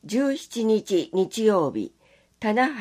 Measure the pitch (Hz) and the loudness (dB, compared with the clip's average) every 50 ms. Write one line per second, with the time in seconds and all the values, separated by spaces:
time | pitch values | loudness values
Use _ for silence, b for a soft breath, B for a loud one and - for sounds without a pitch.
0 | - 151 170 240 277 277 269 302 - - - 233 226 220 220 214 208 - 202 175 | -12 -4 -2 0 0 0 -2 -4 -8 -12 -6 -4 0 2 2 0 0 0 0 0
1 | 147 - - 185 190 180 - - 220 214 208 185 160 139 - - 101 - _ b | 0 0 -2 -2 -2 -2 -2 0 2 4 4 4 2 0 -2 -4 -6 -6 _ b
2 | b b b b b b b b - 220 214 233 254 285 302 233 | b b b b b b b b -2 0 2 2 2 2 0 -4